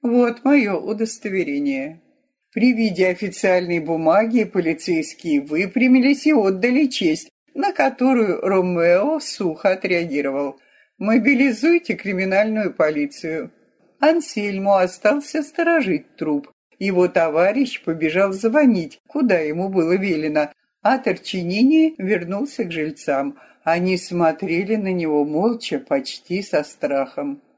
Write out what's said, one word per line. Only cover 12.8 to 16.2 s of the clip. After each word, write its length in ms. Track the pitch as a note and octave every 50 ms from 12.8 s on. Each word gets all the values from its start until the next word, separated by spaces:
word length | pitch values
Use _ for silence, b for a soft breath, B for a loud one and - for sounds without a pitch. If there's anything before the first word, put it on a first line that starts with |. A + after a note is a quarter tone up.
| E3+ D3+ D#3 D3 D3 C#3+ - - - E3 D#3 D#3+ C3 - _ _ _ _ _ _ _ _ _ _
Ансельмо 800 | - D4+ D#4+ E4+ D4+ - - - G#3 G3+ G3 F#3+ G3 G3 G3+ F#3+
остался 640 | F#3 F3+ F3+ - - G#3+ C4 D4 C#4+ - - D#4 D4
сторожить 720 | C#4+ - - E4+ E4 E4+ E4 C4 F#3+ F3+ D3 - _ _
труп. 340 | -